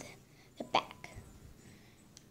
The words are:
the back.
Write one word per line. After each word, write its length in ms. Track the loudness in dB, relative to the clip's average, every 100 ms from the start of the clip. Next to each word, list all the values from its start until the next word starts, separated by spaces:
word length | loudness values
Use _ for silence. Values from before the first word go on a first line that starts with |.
| 6 -8 -14 -16 -6 -4
the 60 |
back. 480 | 8 8 8 0 -8 -8 -10 -10 -12 -12 -14 -14 -14 -16 -16 -16 -16